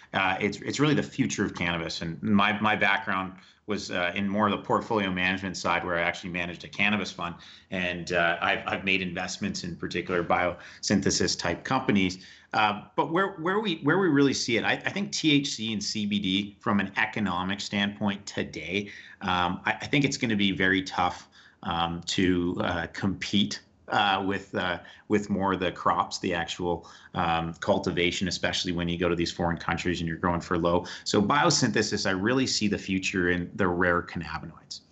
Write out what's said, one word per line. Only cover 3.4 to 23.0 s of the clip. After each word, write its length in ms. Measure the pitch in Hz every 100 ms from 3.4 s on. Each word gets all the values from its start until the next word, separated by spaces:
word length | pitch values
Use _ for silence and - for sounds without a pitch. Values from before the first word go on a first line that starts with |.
| - _ -
was, 240 | 101 107
uh, 180 | 98 87 98
in 120 | 101
more 200 | 101 104
of 20 |
the 80 | 95
portfolio 500 | - 107 - 110 95
management 440 | 92 92 95 95 87
side, 280 | 95 87
where 120 | 90 85
I 40 |
actually 300 | 85 - 92
managed 340 | 87 87 85
a 40 | 78
cannabis 440 | - 101 104 90
fund, 240 | - 87 85 - - -
and, 420 | 95 90 87 85
uh, 260 | 87 85 85
I've, 220 | 95 95 -
I've 180 | 101
made 180 | 95 95
investments 600 | 90 87 92 - 98 -
in 140 | 90 80
particular 480 | 87 87 87 87
biosynthesis 1120 | 87 87 90 85 - - - 101 98 - 92 -
type 240 | 87 -
companies. 560 | - 131 - 101 92 - - - -
Uh, 300 | 110 107 101 - -
but 160 | 147
where, 220 | 165 196
where 260 | 175 165 202
we, 160 | 214 160
where 140 | 127 180
we 100 | 185
really 260 | 143 139
see 220 | 113 - 110
it, 80 |
I, 80 | 95
I 180 | 135 -
think 220 | 196 202
T 180 | - 156
H 240 | 143 143
C 180 | - 110
and 100 | 104
C 240 | 104 110 104
B 120 | 101
D 380 | 95 95 104 -
from 220 | 113 101
an 100 | 95 -
economic 640 | 110 113 98 87 92 98
standpoint 640 | - 101 101 101 104 98 -
today, 640 | - 73 80 80 98 101 - - -
um, 400 | 92 90 87 92
I, 120 | 107 110
I 60 | -
think 180 | 147
it's 120 | 131 -
gonna 180 | 120
be 160 | 104 101
very 320 | 90 92 95
tough, 460 | 92 - 87 - - - - -
um, 380 | - 85 85 85 -
to, 540 | - 92 90 87 -
uh, 240 | - 85 82
compete, 680 | -